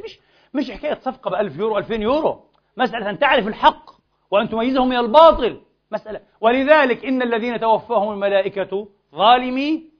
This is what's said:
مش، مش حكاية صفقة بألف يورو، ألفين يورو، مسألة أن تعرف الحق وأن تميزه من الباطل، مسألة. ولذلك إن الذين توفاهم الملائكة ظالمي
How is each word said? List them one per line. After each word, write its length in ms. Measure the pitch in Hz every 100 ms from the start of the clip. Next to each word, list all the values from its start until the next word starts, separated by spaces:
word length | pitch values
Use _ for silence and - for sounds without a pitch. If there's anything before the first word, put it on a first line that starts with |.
مش، 140 | 427 - _ _ _
مش 160 | 277 254
حكاية 240 | 202 294
صفقة 360 | 247 254 - 202
بألف 260 | 185 208 139
يورو، 220 | 226 202
ألفين 240 | - 226
يورو، 420 | 214 294 294 117 _ _ _ -
مسألة 340 | 254 226 202
أن 80 | -
تعرف 300 | 277 262 202
الحق 420 | 214 302 - - - _ _ -
وأن 180 | 202 226
تميزه 360 | 220 247 262
من 120 | 254 247
الباطل، 640 | 233 285 330 320 220 - _ _ _
مسألة. 280 | 214 214 196 _ -
ولذلك 640 | 220 262 269 311 262 220
إن 180 | 269 262
الذين 380 | 240 233 240 220
توفاهم 520 | 226 214 - 226 214
الملائكة 760 | 202 202 196 190 190 185 196 208 _ _
ظالمي 760 | 147 214 254 254 254 285 320 -